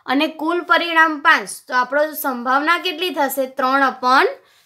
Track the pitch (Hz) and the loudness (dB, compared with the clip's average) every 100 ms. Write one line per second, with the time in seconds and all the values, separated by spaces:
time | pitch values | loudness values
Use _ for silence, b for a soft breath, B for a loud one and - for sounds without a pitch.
0 | - 269 311 311 311 349 - 330 339 320 | -4 0 -2 -2 -4 -2 2 0 2 2
1 | 320 302 320 294 190 - - 254 247 285 | 2 2 2 2 0 -14 -4 -2 0 0
2 | 311 294 285 240 240 277 311 349 359 311 | -2 -4 -6 -4 0 0 2 0 -2 -4
3 | 359 311 277 277 262 - 254 269 269 - | -4 -2 -2 -2 -6 -2 0 2 0 0
4 | 254 262 403 - b b | 2 4 2 -2 b b